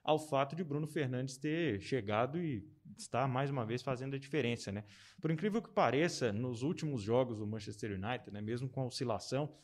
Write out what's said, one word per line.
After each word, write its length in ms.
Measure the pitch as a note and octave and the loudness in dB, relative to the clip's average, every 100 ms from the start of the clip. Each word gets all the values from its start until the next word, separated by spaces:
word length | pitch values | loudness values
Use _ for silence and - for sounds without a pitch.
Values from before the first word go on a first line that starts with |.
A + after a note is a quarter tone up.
ao 140 | - D3+ | 2 2
fato 360 | D3+ C3+ C#3 | 4 2 2
de 80 | E3 | -2
Bruno 240 | D#3+ D3 D#3 | -2 -2 -2
Fernandes 520 | D#3+ B2+ B2+ C3 - | 0 0 0 -4 -4
ter 420 | D3+ D#3+ D#3+ G2 | -2 2 2 0
chegado 580 | - B2+ G#2 G#2 B2+ E3 | 0 -2 2 2 2 0
e 240 | E3 A2+ - - - - | -2 -4 -6 -18 -20 -16
estar 280 | - A#2+ C3+ | -2 2 2
mais 240 | B2+ C#3 | 2 2
uma 140 | C#3 | 0
vez 160 | A2 B2 | 0 -2
fazendo 340 | - B2 C3+ | -2 -2 -2
a 40 | C#3 | -6
diferença, 520 | C#3 D3+ A#2+ A#2 - | -2 0 2 0 -2
né? 140 | G2+ G#2 - - - | -6 -8 -18 -20 -4
Por 120 | D#3 | 0
incrível 320 | D#3+ G#3 A3 | 2 2 0
que 80 | - | 0
pareça, 600 | - B2 C3 E3+ - A#2+ | 4 6 6 4 2 0
nos 320 | G#2 B2+ A2+ | 2 -2 -2
últimos 380 | C#3 F#3 D#3 B2+ | -2 0 -2 -2
jogos 380 | G2 A#2+ B2 G#2+ | 2 4 4 0
do 80 | G#2 | -4
Manchester 460 | A2 G#2 G#2+ A2 | -4 -8 -6 -4
United, 380 | F#2+ G#2 B2 - | -2 -2 -4 -6
né, 120 | G#2 | -8
mesmo 260 | G#2+ A#2+ C3+ | -4 -4 -4
com 140 | C3+ | -4
a 20 | |
oscilação, 640 | B2 - B2 G2+ - C3 D3 - | -4 -2 -2 -2 -2 -2 -2 -8